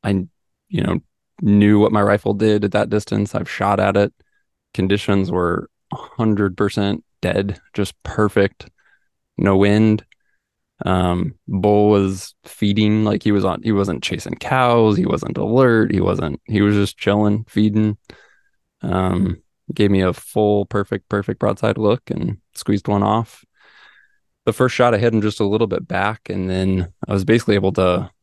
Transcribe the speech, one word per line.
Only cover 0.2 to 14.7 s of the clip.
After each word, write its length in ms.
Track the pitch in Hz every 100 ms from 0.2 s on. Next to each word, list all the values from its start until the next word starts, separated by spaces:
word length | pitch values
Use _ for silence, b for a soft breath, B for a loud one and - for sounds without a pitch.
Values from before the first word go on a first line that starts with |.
| 92 _ _ _ _
you 140 | 170
know, 180 | 98 87 _ _ _ _
knew 380 | 156 104 101 104
what 140 | 107
my 100 | 107
rifle 320 | 101 104 107
did 300 | 101 110 104
at 80 | 101
that 180 | 101 110
distance. 440 | 107 - 104 101
I've 140 | - -
shot 300 | - 101 98
at 160 | 98 98
it, 160 | 104 _ _ _ _ _ _
conditions 560 | - 95 101 - 98 95
were 400 | 90 87 90 - _ _
a 40 | -
hundred 600 | - - 110 101 98 90
percent 460 | 101 - 101 - _ _
dead, 360 | 90 90 98 98 _
just 220 | - 98 -
perfect, 640 | - - 107 - 98 _ - _ _ _ _ _ _ -
no 180 | 101 95
wind. 480 | 101 104 110 107 _ _ _ _ _ _ _ _
Um, 520 | - 92 90 90 87 - -
bull 400 | 98 104 104 104
was 460 | 101 98 95 - _
feeding, 600 | - - 104 101 107 107
like, 180 | 107 104
he 100 | 110
was 120 | 101
on, 180 | 95 85
he 100 | 113
wasn't 300 | 101 98 71
chasing 320 | - 80 -
cows, 640 | - - 131 123